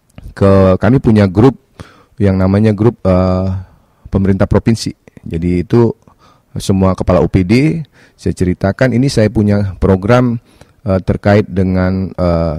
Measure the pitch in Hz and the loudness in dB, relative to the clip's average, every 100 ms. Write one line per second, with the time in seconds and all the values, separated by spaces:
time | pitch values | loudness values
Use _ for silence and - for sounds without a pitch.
0 | _ - - - 98 98 95 92 101 135 | _ -20 -14 -2 2 4 4 2 2 0
1 | - 107 101 90 131 - _ - - _ | 2 2 2 4 2 2 _ -20 -20 _
2 | _ - 101 95 92 98 110 101 110 - | _ -4 -2 0 0 2 0 2 0 0
3 | 95 92 92 92 95 95 95 _ _ _ | 0 0 0 -2 -4 -6 -10 _ _ _
4 | - 101 95 95 113 104 - 117 - - | -6 -2 0 0 0 0 0 -2 -4 -12
5 | _ - - 82 87 87 82 120 117 - | _ -20 -10 -6 -2 -2 0 0 0 -2
6 | _ _ _ _ _ - - 95 95 92 | _ _ _ _ _ -10 -4 0 0 0
7 | - 90 82 - 90 117 151 165 151 _ | 0 0 2 0 0 2 0 -2 -8 _
8 | _ _ 95 82 123 90 98 - 131 117 | _ _ -8 -4 -2 -2 -2 -2 -2 0
9 | 139 127 110 - 104 101 101 90 92 95 | 0 0 0 0 0 0 -2 -2 0 0
10 | 98 123 127 117 - _ _ _ - 95 | 2 0 0 -4 -10 _ _ _ -4 -4
11 | 87 95 104 104 104 90 92 92 92 95 | -2 -2 2 2 0 -2 -2 -2 -2 -2
12 | 95 - 90 85 82 | -6 -4 -2 -2 -2